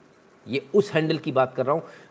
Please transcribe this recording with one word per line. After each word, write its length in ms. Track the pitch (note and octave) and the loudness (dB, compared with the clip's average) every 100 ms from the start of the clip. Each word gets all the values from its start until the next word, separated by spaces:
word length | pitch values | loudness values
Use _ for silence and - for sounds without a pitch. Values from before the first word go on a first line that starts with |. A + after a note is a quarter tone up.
| _ _ _ _ - | _ _ _ _ -8
ये 220 | C3+ - | -8 0
उस 160 | G3+ G3 | 2 2
हैंडल 260 | D#3+ D#3 D#3+ | 0 0 -2
की 140 | D#3 | -2
बात 240 | C3 B2+ | 0 0
कर 100 | - | -2
रहा 100 | B2+ | -2
हूं 60 | D#3+ - - - | -2 -6 -18 -16